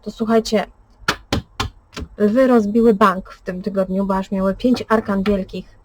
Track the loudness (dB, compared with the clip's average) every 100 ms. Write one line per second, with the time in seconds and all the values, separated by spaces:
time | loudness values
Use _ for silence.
0 | -14 -6 0 0 2 -4 -4 _ _ _
1 | -8 -8 -4 -6 -6 -10 -10 -10 _ -16
2 | -16 -2 0 4 4 4 2 2 4 4
3 | 2 0 -8 -14 -12 -8 -6 -4 -2 -2
4 | -2 -2 -2 -2 -2 0 0 0 0 -2
5 | 0 -2 0 -2 -4 -12 -14 -20